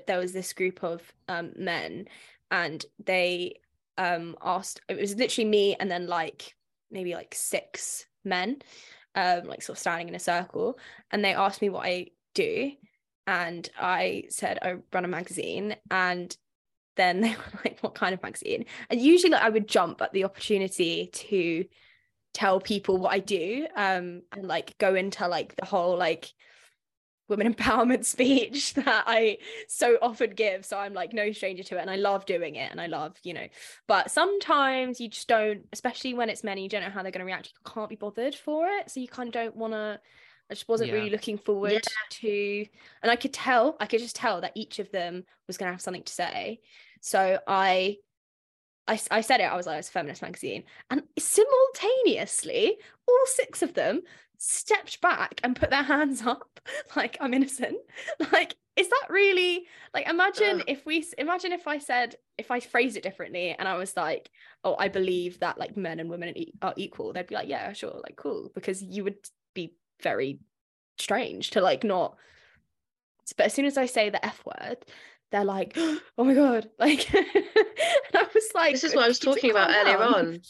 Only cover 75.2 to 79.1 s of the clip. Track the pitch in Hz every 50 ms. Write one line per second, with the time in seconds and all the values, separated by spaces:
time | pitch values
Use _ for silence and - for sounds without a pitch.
75.2 | _ _ - 202 208 196 196 190 - 196 - - 330 320 311 - - - _ -
76.2 | 240 262 269 262 294 269 240 220 214 - _ - 226 294 311 262 - - - 381
77.2 | 381 - - 370 349 - - 440 427 - - - 622 679 698 571 - - - 370
78.2 | - - - 440 440 - - 370 330 311 262 262 320 320 - 294 233 233